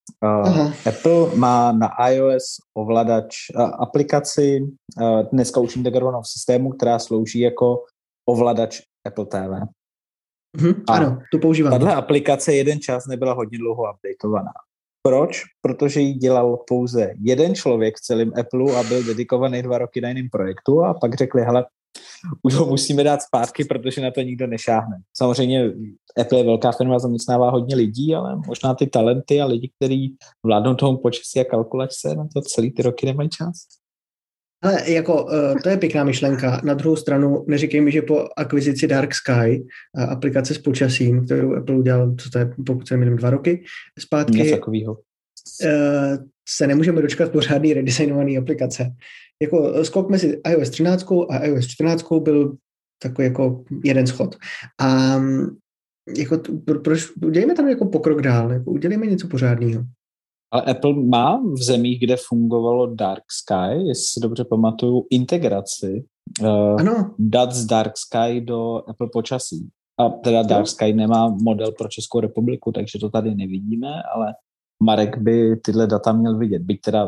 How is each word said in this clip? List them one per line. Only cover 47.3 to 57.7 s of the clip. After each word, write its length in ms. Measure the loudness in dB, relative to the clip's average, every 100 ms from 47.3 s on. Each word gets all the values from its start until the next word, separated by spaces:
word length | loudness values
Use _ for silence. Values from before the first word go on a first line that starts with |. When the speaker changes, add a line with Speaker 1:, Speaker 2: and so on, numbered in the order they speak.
Speaker 2:
pořádný 420 | 2 2 2 2
redesignovaný 640 | 2 0 0 0 0 0 0
aplikace. 520 | -2 -2 -4 -4 -6 -8 -18 -20 -18 -4
Jako, 320 | 0 2 2 0
eh, 100 | 0
skok 240 | 0 2
mezi 320 | 2 2 0
I 120 | 0 2
O 60 |
S 80 | 0
třináctkou 640 | 0 2 2 2 0 0
a 60 | -2
I 140 | 0
O 40 | 0
S 120 | -2
čtrnáctkou 520 | 0 0 0 0 0
byl 360 | 2 2 2 -2 _ _ _ _
takový 240 | -8 -2 0
jako 360 | 0 0 -2 -8 -4
jeden 240 | 0 2 2
schod. 280 | 0 -4 -6 -16 -16 -14 -2
A, 380 | 2 4 4 2
mm, 300 | 2 0 -2 -8 _ _ _ _ -10 -6
jako 200 | -2 -2
t-, 140 | -4 -6 -2
pro-, 140 | -2
proč, 280 | 0 -2 -2 -6 0
udělejme 300 | 2 2 2
tam 120 |
jako 180 | 2